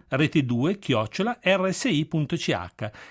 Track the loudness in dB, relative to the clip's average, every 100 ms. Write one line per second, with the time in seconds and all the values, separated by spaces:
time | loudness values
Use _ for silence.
0 | -4 0 2 2 2 2 0 -2 0 0
1 | 0 -2 -4 0 2 2 2 0 0 0
2 | 0 -2 -2 -2 -2 -4 -4 -8 -10 -10
3 | -20